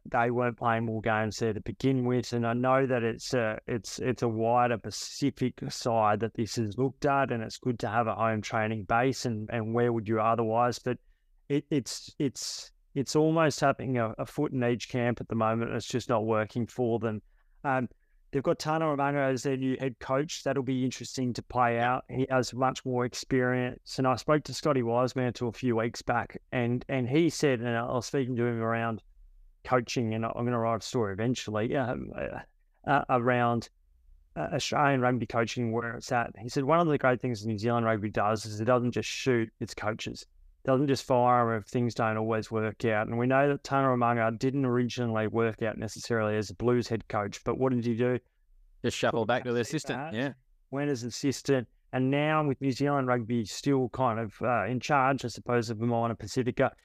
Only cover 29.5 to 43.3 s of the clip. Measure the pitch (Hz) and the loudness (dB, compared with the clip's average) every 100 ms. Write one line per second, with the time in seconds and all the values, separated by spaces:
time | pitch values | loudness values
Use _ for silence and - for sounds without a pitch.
29.5 | _ - 127 117 131 113 110 113 - 120 | _ 0 0 2 -2 0 -2 -2 -2 0
30.5 | 120 113 113 - 127 101 95 120 123 - | 0 0 0 -2 0 0 0 0 -2 -2
31.5 | 107 113 147 117 - - - 67 - - | -2 0 0 -2 -4 -6 -6 -6 -8 -14
32.5 | _ _ _ - 139 - 127 120 123 120 | _ _ _ 0 0 2 2 2 2 2
33.5 | 117 - _ _ _ - - _ 165 151 | 0 -4 _ _ _ -20 -20 _ -8 -4
34.5 | 143 - 143 139 135 123 123 113 117 113 | -4 -2 2 2 4 2 0 -2 -2 -2
35.5 | 123 113 117 117 120 - 123 117 - 120 | -2 -2 -2 -4 -8 -4 -2 -2 -8 -6
36.5 | 143 135 165 165 143 131 127 127 107 113 | -2 2 2 4 2 2 2 0 -4 -4
37.5 | 104 117 120 113 110 104 107 104 110 110 | -2 0 2 2 0 0 0 0 0 -4
38.5 | 104 113 123 120 113 - - 135 120 113 | -2 2 4 4 -2 -4 -2 2 2 0
39.5 | - - - 107 104 - - - _ - | -6 -10 -6 -6 -4 -8 -10 -16 _ -20
40.5 | _ - 131 143 131 - 127 123 123 117 | _ 2 2 4 2 2 4 6 6 4
41.5 | 110 - 127 120 117 113 110 110 113 104 | 0 -2 0 0 0 0 0 0 -2 0
42.5 | 113 110 - 117 107 110 117 123 | -2 -2 -2 0 2 0 0 2